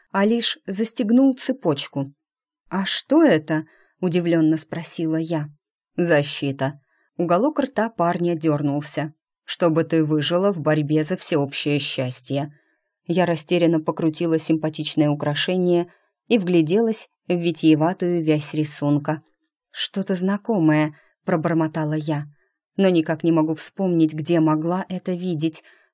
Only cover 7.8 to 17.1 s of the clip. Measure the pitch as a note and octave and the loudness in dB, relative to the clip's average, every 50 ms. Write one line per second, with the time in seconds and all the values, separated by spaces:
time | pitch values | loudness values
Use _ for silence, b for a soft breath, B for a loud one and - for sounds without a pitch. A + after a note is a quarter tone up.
7.8 | A3 A3+ A3+ - E3+ E3+ F3 E3+ F3 F3 E3+ D#3 D#3 D#3+ D3 C#3+ C#3+ C#3+ C#3 D3 | -4 -4 -2 -2 -2 0 0 0 -2 -2 -2 0 0 0 0 0 0 -2 -2 -2
8.8 | C#3+ - - D3+ C#3+ D3+ - _ _ _ _ _ _ - - - F3+ E3+ D#3 E3 | -4 -6 -6 -6 -6 -6 -8 _ _ _ _ _ _ -14 -6 0 0 2 2 2
9.8 | D#3+ D#3 E3+ D#3+ D#3 D3 D#3 D3+ C#3+ - E3+ F3+ F#3+ G3+ G3 E3 C#3 D#3 D#3 D#3 | 0 2 2 0 2 2 0 0 0 0 0 0 0 0 0 0 0 0 0 0
10.8 | D3 C#3+ D3+ D#3 D3+ D3+ F#3 F3+ - - F3 D3 C#3 C3+ - - - D3 C#3+ C#3+ | 0 0 0 0 0 -2 -4 -6 -4 -2 0 0 -2 -2 -4 -4 -2 -2 -2 -2
11.8 | C#3+ - - - C3 B2+ B2 - - - C#3 C#3 C#3+ D3+ b b b b b b | -2 -4 -4 -4 -6 -6 -6 -10 -8 -6 -4 -4 -4 -6 b b b b b b
12.8 | b b b b b - E3+ F#3 F3 E3+ E3+ D#3 - - F#3 F3 E3+ E3 E3+ D#3 | b b b b b -2 0 0 2 0 0 -4 -2 -2 2 2 4 4 2 2
13.8 | D#3 - D#3 - E3+ D#3+ D#3 - E3+ E3 D#3+ D#3+ D#3 - D#3+ D#3 D#3 D#3 D#3 - | 0 -2 -4 0 -2 -2 0 0 -2 0 0 0 2 0 0 0 0 -4 -6 -6
14.8 | D3+ - - D#3 D3+ D3 D3 C#3+ D3 D3 D3 - - - F#3 F#3 F3+ F3+ F3 F3 | -8 -4 0 2 2 2 2 0 -2 -4 -2 -2 -2 -2 0 0 2 2 2 2
15.8 | F3 F3 b b b b b _ _ _ A3+ A#3 F3+ F3 F3+ E3+ D#3+ D3+ F3+ A3 | 0 -4 b b b b b _ _ _ 0 2 2 2 4 4 4 4 2 2
16.8 | A#3 A3+ G#3+ - - - | 2 0 -2 -4 -8 -12